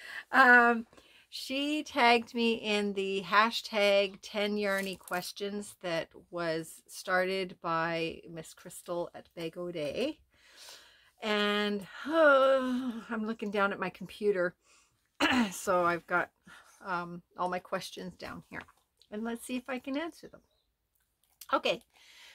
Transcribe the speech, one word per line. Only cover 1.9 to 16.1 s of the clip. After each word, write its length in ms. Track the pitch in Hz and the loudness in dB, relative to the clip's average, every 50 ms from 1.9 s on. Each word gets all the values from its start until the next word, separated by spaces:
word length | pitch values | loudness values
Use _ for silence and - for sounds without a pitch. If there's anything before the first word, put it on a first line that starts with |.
| - 294 247 233 240 240 233 - - | 2 4 6 6 6 4 2 -2 -2
me 200 | 233 233 226 226 | 0 2 2 0
in 400 | 226 - 214 208 208 208 202 196 | 0 -2 -2 0 0 0 -2 -2
the 280 | 196 196 190 196 190 | -2 -4 -2 -4 -4
hashtag 960 | 175 170 - 302 220 233 226 - - - 226 208 202 202 196 196 202 190 196 - - | -2 4 4 4 4 4 2 -4 -8 -4 0 2 4 4 6 4 2 0 -2 -12 -16
ten 320 | - - 214 208 208 208 | -10 -6 -4 -2 -2 -2
yarny 420 | 208 208 196 196 196 196 196 180 | -2 -2 -2 -2 -2 -4 -6 -8
questions 800 | - - - 185 180 175 - - - 202 202 202 208 208 - - _ - | -12 -10 -8 -6 -6 -6 -8 -10 -8 -10 -8 -8 -8 -10 -12 -16 _ -6
that 240 | 175 165 165 - - - - - - | -4 -4 -4 -6 -8 -14 -20 -20 -12
was 500 | 175 170 170 165 160 165 160 - - - _ | -8 -6 -4 -2 -4 -4 -6 -8 -14 -20 _
started 680 | - - - - 196 185 185 185 185 190 190 190 185 185 _ | -18 -16 -12 -4 0 2 2 2 2 0 -4 -4 -6 -8 _
by 600 | - 175 165 165 165 170 165 165 165 165 - - - | -4 -2 0 0 0 0 -2 -2 -4 -4 -6 -10 -16
Miss 280 | 165 165 160 160 - - | -16 -14 -14 -14 -16 -18
Crystal 560 | - - 180 - - - - 175 175 170 - - | -20 -20 -18 -18 -16 -10 -8 -6 -6 -6 -6 -10
at 160 | - - _ - | -18 -20 _ -12
Bag 200 | 175 165 165 - | -10 -10 -10 -8
O' 160 | 180 175 175 | -8 -10 -8
Day. 460 | 175 160 147 143 - - 240 302 302 _ _ _ _ _ _ - - - - - - - - - _ _ _ _ _ - | -6 -6 -6 -4 -4 -4 -4 -4 -6 _ _ _ _ _ _ -20 -20 -20 -20 -20 -20 -20 -20 -20 _ _ _ _ _ -8
And, 640 | - 214 214 208 208 208 208 208 208 208 208 202 185 - - - - | -4 -2 0 2 2 2 2 0 0 0 -2 -4 -6 -10 -14 -12 -6
uh, 840 | 262 320 330 320 294 277 269 269 269 269 262 254 254 254 247 262 254 220 226 196 - | 0 4 6 8 8 8 8 6 6 4 4 2 0 -2 -2 -2 -4 -6 -8 -8 -8
I'm 160 | 233 220 214 | -6 -6 -4
looking 240 | 214 226 - 226 202 | -4 -6 -6 -6 -4
down 200 | 202 208 196 196 | 0 2 2 2
at 80 | 196 - | 0 -2
my 120 | 196 180 | -6 -8
computer. 640 | - - 185 - - - 208 208 196 185 175 180 - _ _ _ _ _ _ _ _ _ _ _ _ - | -8 -10 -16 -14 -10 -2 0 0 2 2 0 -2 -2 _ _ _ _ _ _ _ _ _ _ _ _ 0
<clears throat> 320 | 285 320 277 247 226 196 | 0 2 4 2 2 0
So 340 | 180 - - 202 185 180 175 | -2 -6 -2 0 2 2 4
I've 220 | 170 170 165 - | 2 0 -2 -4
got, 240 | - | -2